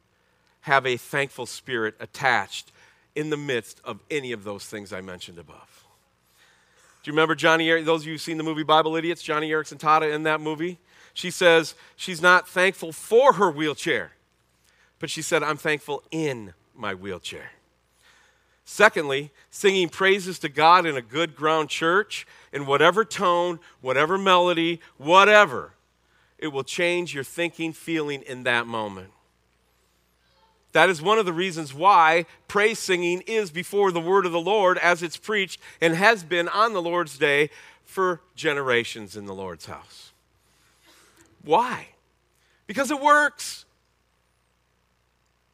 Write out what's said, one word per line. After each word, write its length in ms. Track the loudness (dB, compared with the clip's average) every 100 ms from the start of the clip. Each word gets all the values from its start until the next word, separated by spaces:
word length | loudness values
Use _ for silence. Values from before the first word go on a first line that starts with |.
| _ _ _ _ _ _
have 240 | 0 2 2
a 100 | -4
thankful 480 | -4 -4 -4 -8
spirit 500 | -14 -14 -8 -4 -4 -6
attached 720 | -14 -4 0 0 -2 -10 -18 _ _ _ _
in 160 | -10 -6
the 60 | -6
midst 440 | -4 -6 -6 -14
of 160 | -14 -14 -8
any 220 | -8 -8
of 120 | -10
those 220 | -10 -12 -12
things 260 | -16 -14
I 80 | -14
mentioned 380 | -14 -16 -18 -20
above. 460 | -20 -20 -20 _ _ _ _ _ _ _ _ _ _ _ _ _
Do 80 | -4
you 20 |
remember 220 | 0 2
Johnny 360 | 2 4 4 4
Eric-, 140 | 0
those 180 | 2 -2
of 60 | -4
you 60 |
who've 60 | -10
seen 160 | -8 -6
the 60 |
movie 220 | -6 -4
Bible 320 | 0 2 2 -2
Idiots, 260 | -4 -6
Johnny 300 | -6 -6 -4
Erickson 260 | -6 -6 -6
Tata 300 | 0 0 0
in 160 | -2
that 160 | -2 -2
movie? 380 | -4 -6 -8 -10 _ _ -20
She 160 | -12 -8
says 440 | 2 6 6 4 -6 -20
she's 260 | -16 -12 0
not 280 | 4 4 4
thankful 440 | 0 0 0 -8
for 420 | -12 0 4 6
her 160 | 6 2
wheelchair, 600 | 0 -4 -4 -2 -4 -4 _ _ _ _ _ _ _ _ _
but 120 | -12
she 120 | -10
said, 200 | -2 -2
"I'm 140 | -2 -4
thankful 460 | -4 -4 -6 -12 -8
in 420 | -6 -4 -6 -12 -20 _
my 180 | -12 -10
wheelchair." 600 | -8 -10 -12 -12 -16 -18 -20 _ _ _ _ _ _ _ _ _ _ -8
Secondly, 600 | 2 4 4 -2 -4 -6 _ _
singing 400 | -2 2 2 0
praises 520 | 0 2 2 -2 -8
to 80 | -8
God 360 | 2 6 6
in 120 | 4 -4
a 40 |
good 360 | -6 -4 -4 -2
ground 340 | -2 0 -2
church, 560 | -2 0 0 0 -8 -14 -20 _
in 140 | -8 0
whatever 380 | 4 4 4
tone, 560 | 0 0 0 2 0 -6 -12 _
whatever 380 | -2 0 0 0
melody, 600 | 4 4 4 0 -2 -4 -10 -8
whatever, 760 | 4 6 8 8 6 2 -12 _ _ _ _ _ _ -12
it 120 | -8
will 160 | -8
change 500 | -6 -2 0 0 -4
your 80 | -8
thinking, 500 | -10 -6 -6 -4 -8
feeling 500 | -8 -6 -4 -4 -8
in 200 | -10 -6
that 240 | 0 0 0
moment. 460 | -6 -8 -10 -16 _ _ _ _ _ _ _ _ _ _ _ _ _ _ _ _ 4
That 140 | 4
is 100 | 4
one 180 | 0 0
of 60 |
the 80 | 0
reasons 400 | -4 -6 -6 -10
why 540 | 0 4 6 4 2 -2 _ -6
praise 300 | 0 0 0
singing 440 | -4 -2 -2 -4 -4
is 240 | -4 -4
before 400 | -8 -6 0 0
the 80 | 0
word 280 | 0 2 2
of 60 |
the 60 | -2
Lord 380 | 0 2 2 4
as 260 | 2 2
it's 140 | -2 -10
preached 420 | -6 -4 -4 -8 -18 -2
and 140 | 0
has 280 | 4 4 2
been 280 | 0 -2 -2
on 240 | 0 0
the 80 | 0
Lord's 340 | -2 -2 -4 -2
day 320 | 0 2 0 -4 -20 _ _
for 340 | -4 -2 -4 _
generations 840 | -6 -4 -2 0 0 0 -8 -14 -14
in 80 |
the 80 | -14
Lord's 320 | -12 -12 -14
house. 480 | -16 -18 -20 -20 -20 _ _ _ _ _ _ _ _ _ _ _ _ _
Why? 440 | 0 2 2 -4 -14 _ _ _ _ _ _ _ -10
Because 240 | -4 -4
it 100 | 0
works. 640 | 4 4 2 -2 -14 -14 -20 _ _ _ _ _ _ _ _ _ _ _ _ _ _ _ _ _ _